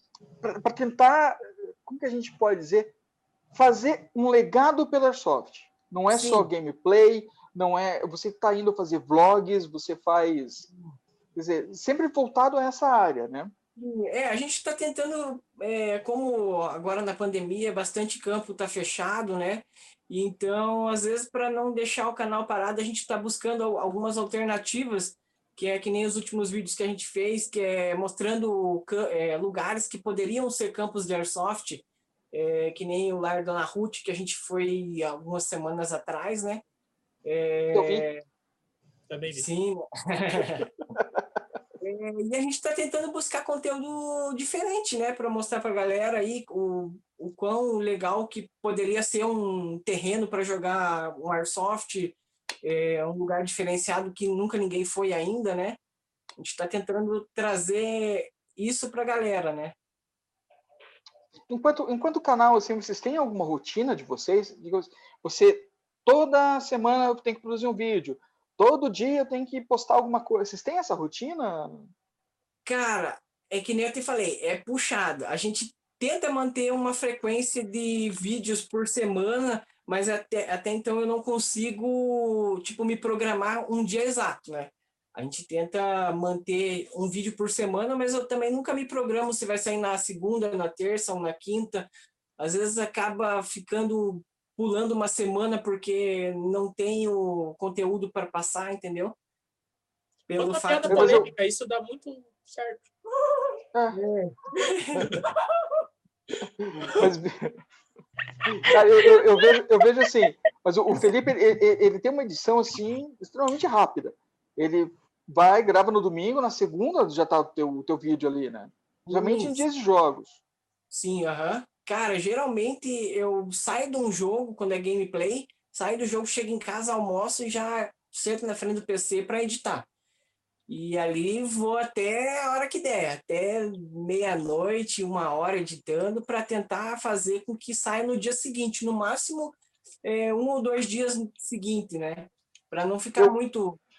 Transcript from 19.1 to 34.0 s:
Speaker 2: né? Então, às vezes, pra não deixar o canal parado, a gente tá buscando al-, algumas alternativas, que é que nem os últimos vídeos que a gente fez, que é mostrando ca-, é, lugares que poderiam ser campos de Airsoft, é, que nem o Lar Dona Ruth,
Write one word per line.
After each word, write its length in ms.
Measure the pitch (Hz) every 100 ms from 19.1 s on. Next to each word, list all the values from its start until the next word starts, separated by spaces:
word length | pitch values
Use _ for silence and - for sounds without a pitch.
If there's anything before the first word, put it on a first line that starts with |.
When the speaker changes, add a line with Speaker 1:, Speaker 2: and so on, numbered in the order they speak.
| 214 214 185
Speaker 2:
né? 240 | 175 220 - _ - _ -
Então, 800 | 180 196 185 196 208 220 226 220
às 140 | 214 208
vezes, 240 | 233 240
pra 200 | 254 240
não 220 | 240 247
deixar 380 | 233 226 - 233
o 40 |
canal 320 | 233 220 214 220
parado, 360 | 208 196 214
a 20 |
gente 240 | 220 220 -
tá 100 | 208
buscando 460 | 214 226 226 233
al-, 140 | 220 202
algumas 400 | 190 185 220 220
alternativas, 960 | 208 220 220 208 - 240 262 202 175 - _ _ _ -
que 120 | 190
é 120 | 190
que 100 | 202
nem 160 | 202 214
os 120 | 208
últimos 340 | 214 214 196
vídeos 240 | 202 180 -
que 80 |
a 40 | 202
gente 200 | 196 -
fez, 400 | 196 202 220 -
que 140 | 208
é 340 | 190 185 180 175
mostrando 880 | 190 185 208 226 220 196 185 175 -
ca-, 120 | 208 214
é, 240 | 165 165 160
lugares 500 | 196 185 170 220 -
que 100 | 202
poderiam 520 | 208 196 190 240 247
ser 220 | 233 208
campos 320 | 208 208 208 180
de 80 | 175
Airsoft, 640 | 170 185 185 214 - 143 _ _ _ _ _
é, 380 | 151 160 160 160
que 120 | 165
nem 300 | 175 180 190
o 60 | 185
Lar 260 | 175 175 175
Dona 180 | 175
Ruth, 360 | 160 202 214 -